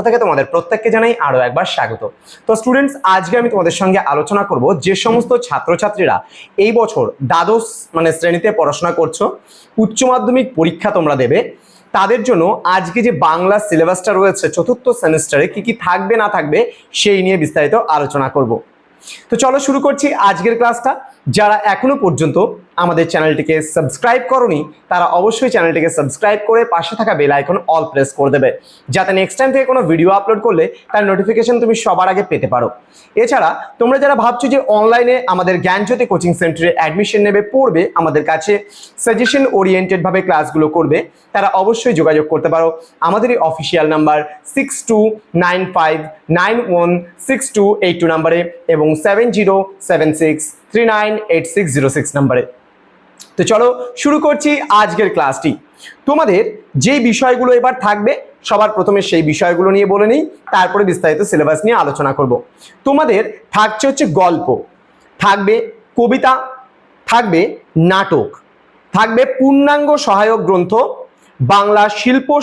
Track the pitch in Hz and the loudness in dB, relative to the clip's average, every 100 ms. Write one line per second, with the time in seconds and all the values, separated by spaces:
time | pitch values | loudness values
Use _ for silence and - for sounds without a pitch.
0 | 220 233 196 139 - 170 170 214 233 220 | 0 2 2 0 0 -2 -2 -2 0 2
1 | 233 226 147 127 123 147 185 - 113 113 | 0 0 0 2 0 -2 -2 -4 -4 -6
2 | 104 - - - - 220 247 262 277 277 | -10 -12 -20 -8 -2 -2 0 2 0 -2
3 | 185 190 170 240 240 202 170 165 190 190 | 0 0 0 -2 0 0 0 0 0 0
4 | 139 147 147 202 196 139 143 165 170 190 | 0 -2 -2 -2 -2 0 0 0 -2 -2
5 | 233 233 226 240 - 139 - 170 208 196 | 0 0 0 -2 -2 -6 -2 -2 -2 0
6 | 147 - - - - - 214 233 214 139 | 0 -2 -6 -20 -8 -2 2 2 0 0
7 | 113 - 131 170 175 226 226 - - 165 | -4 -4 -2 0 2 0 -2 -12 -8 -2
8 | 165 160 170 170 214 208 143 139 170 160 | 0 0 -2 0 0 0 -2 -2 -2 -2
9 | 156 - 214 - - - - - 220 - | -2 -2 -4 -6 -18 -20 -8 -2 -2 0
10 | 254 254 220 254 254 160 165 - 208 185 | 0 0 2 0 0 -2 -2 -2 -2 0
11 | 151 139 123 180 - - - - _ 202 | 0 0 0 0 -2 -10 -20 -20 _ -2
12 | 196 240 247 185 175 - 175 185 170 240 | 0 0 0 0 0 -2 -2 -2 -2 -2
13 | - 151 160 165 185 208 214 165 170 180 | -2 0 0 0 0 0 0 0 0 0
14 | 220 190 196 180 156 175 165 240 254 240 | -2 2 2 0 -2 -2 -2 -2 -2 0
15 | 165 156 - 143 175 202 226 220 180 190 | 0 0 0 0 0 -4 -6 -4 -2 -2
16 | 196 226 208 190 151 170 240 - _ - | 0 0 0 -2 0 0 -2 -6 _ -2
17 | 208 196 185 190 147 165 147 226 165 151 | 0 2 2 0 0 0 0 0 0 -2
18 | 139 139 131 143 120 113 - _ _ _ | -2 -4 -2 -2 -2 -4 -8 _ _ _
19 | - - - 233 262 269 277 269 285 277 | -20 -20 -6 -2 0 0 0 0 0 0
20 | 285 - 202 170 220 226 240 233 254 - | -2 0 0 0 -2 0 0 0 -4 -4
21 | - - - 202 208 208 208 190 262 285 | -10 -10 -4 0 2 2 0 0 0 0
22 | 190 156 151 156 - - - - 175 170 | 0 0 0 0 0 -4 -12 -4 -2 0
23 | 165 165 156 156 151 156 151 165 139 - | 0 0 0 0 -2 -2 -2 -4 -4 -2
24 | 240 247 254 262 233 147 151 - - 180 | 0 0 0 0 0 -2 -6 -14 -4 -2
25 | 170 175 214 220 247 190 165 160 160 160 | 0 2 0 0 0 2 0 0 0 -2
26 | 143 - 208 208 226 226 226 170 - 220 | -4 -2 0 0 2 0 2 -2 -4 -4
27 | 220 156 143 143 143 196 - 160 156 139 | -2 0 2 2 0 -2 -2 -2 0 -2
28 | 131 - 139 139 123 - - - - 190 | -2 0 0 2 0 -2 -10 -16 -4 -2
29 | 190 190 190 - 262 269 254 262 165 165 | 0 0 -2 0 0 2 2 0 2 2
30 | 175 196 196 214 226 165 - - - 214 | 4 2 2 0 0 0 0 -4 -4 -2
31 | 202 190 196 226 226 240 226 226 208 180 | 0 0 0 0 0 2 0 0 0 0
32 | 185 190 202 135 110 123 113 - _ - | 0 0 -2 -4 -2 -2 -2 -6 _ -20
33 | - 208 233 254 170 - - - 233 269 | -6 -2 0 2 0 -2 -8 -2 0 2
34 | 277 269 233 240 269 269 - 214 220 240 | 2 2 0 0 0 0 2 2 4 4
35 | 240 254 214 180 180 180 180 190 202 247 | 2 0 0 0 0 0 0 -2 -2 -2
36 | 240 180 175 170 165 156 170 165 156 175 | 0 0 0 0 -2 0 0 0 -2 -2
37 | 208 208 202 202 208 262 254 165 180 170 | 0 0 2 2 0 0 2 2 0 0
38 | 165 147 151 160 208 202 - - - - | 0 0 0 -2 0 -2 -4 -20 -20 -6
39 | 233 226 240 277 262 196 190 185 185 185 | -2 0 0 2 2 2 2 2 0 -2
40 | 180 190 185 156 151 160 151 165 143 160 | 0 -2 0 0 0 0 2 2 2 0
41 | 339 _ _ 202 196 190 202 226 247 160 | -2 _ _ -2 0 0 0 0 0 2
42 | 160 151 151 156 156 165 165 160 - _ | 2 2 0 -2 0 0 0 -2 -12 _
43 | 165 208 240 240 160 160 143 165 156 156 | -2 0 0 0 0 -2 -2 0 0 2
44 | 151 151 151 - - 269 277 - - 214 | 2 0 -2 -12 -8 -6 -6 -6 0 2
45 | 220 214 - 170 175 185 185 180 160 160 | 2 -2 -4 -2 0 0 -2 0 0 -2
46 | 156 - - 175 196 233 233 175 170 175 | -6 -12 -2 0 0 -2 0 0 2 0
47 | - - - 262 - 214 202 214 185 170 | -4 -8 -4 -4 -2 0 2 2 -2 0
48 | 165 160 160 170 170 - - 160 156 151 | 0 0 2 0 -2 -6 -2 0 2 0
49 | 208 202 240 196 196 196 190 - - 160 | 0 2 0 2 2 2 -2 -6 -2 0
50 | 156 156 160 151 - - _ 220 226 214 | 0 0 0 -2 -8 -14 _ 0 0 0
51 | 214 214 - 165 - 208 170 139 135 147 | -2 -4 -2 -2 -2 -2 -2 0 0 0
52 | 113 143 135 123 - - _ _ _ _ | -4 0 0 0 -2 -10 _ _ _ _
53 | _ - - - 165 220 247 247 - - | _ -20 -8 -4 0 2 2 0 -8 -4
54 | 285 294 294 294 294 285 294 208 208 170 | -2 0 0 0 0 -2 2 2 2 0
55 | 190 165 139 131 156 104 _ - - - | -2 0 -2 -2 -4 -4 _ -20 -20 -8
56 | - 294 262 185 - - - 139 185 285 | -2 0 2 2 0 -4 -8 -2 0 2
57 | 233 - 254 247 247 240 254 254 208 208 | 0 2 0 2 2 2 2 0 -2 0
58 | 214 - - - - 208 214 214 202 202 | -2 -4 -8 -14 -2 0 0 0 0 0
59 | 190 165 151 143 175 170 190 196 196 202 | 2 0 0 0 0 2 2 2 2 2
60 | 214 285 311 - - 196 180 208 190 175 | 2 2 -2 -10 -4 0 0 0 0 0
61 | 165 156 202 151 147 - 220 220 147 143 | 0 0 0 0 2 0 0 0 0 -2
62 | 139 135 131 120 - _ - - 269 285 | -2 -2 0 -2 -4 _ -20 -6 -2 0
63 | 262 196 214 - _ 208 214 214 269 277 | 2 0 -2 -10 _ 0 0 0 -2 0
64 | 233 156 180 165 - 110 - _ _ _ | 0 2 2 0 -2 -4 -6 _ _ _
65 | _ - 196 202 202 226 226 - _ - | _ -2 0 2 2 0 -2 -12 _ -2
66 | 233 262 262 262 - - - _ _ _ | 0 2 2 0 -4 -16 -20 _ _ _
67 | - 226 214 165 233 - _ 165 175 190 | -2 0 2 0 0 -6 _ 0 2 2
68 | 190 147 101 - _ _ _ _ _ 196 | 0 -2 -2 -10 _ _ _ _ _ 0
69 | 233 226 269 262 269 277 285 294 294 294 | 2 2 0 0 2 4 4 2 2 0
70 | 240 196 214 220 185 185 180 220 285 - | 2 2 2 0 0 0 2 0 0 -4
71 | - _ - - 127 202 202 208 208 214 | -18 _ -18 -4 2 2 4 4 2 0
72 | 247 262 269 294 | 0 0 2 -2